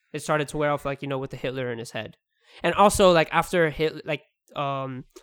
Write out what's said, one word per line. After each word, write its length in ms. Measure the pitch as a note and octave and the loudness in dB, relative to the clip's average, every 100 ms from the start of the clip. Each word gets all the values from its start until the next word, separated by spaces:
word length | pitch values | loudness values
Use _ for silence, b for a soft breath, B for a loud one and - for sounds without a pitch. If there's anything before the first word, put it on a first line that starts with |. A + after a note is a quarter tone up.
| _ | _
It 100 | D#3 | -10
started 240 | - D3+ D3 | -2 -2 -2
to 80 | D3+ | -2
wear 140 | D3 | -2
off, 140 | C#3+ | -2
like, 180 | C#3 C#3 | -4 -8
you 60 | C#3 | -6
know, 100 | C3+ | -6
with 120 | C3+ | -6
the 60 | B2+ | -8
Hitler 360 | C3+ C3 B2 | -8 -6 -6
in 60 | A#2 | -6
his 120 | A2+ | -8
head. 260 | A#2+ G#2+ - _ B B B | -10 -10 -14 _ B B B
And 100 | F3 | -2
also, 360 | E3 G3+ - F#3+ | 4 4 6 6
like, 160 | E3+ D#3 | 6 4
after 360 | D#3+ E3 F#3 D#3+ | 0 0 2 0
Hit-, 380 | D3 D#3 D3+ - | 0 -2 -2 -6
like, 160 | D3+ _ _ _ | -8 _ _ _
um, 500 | - C#3+ C#3 C3+ B2+ - B | -6 -4 -4 -6 -10 -14 B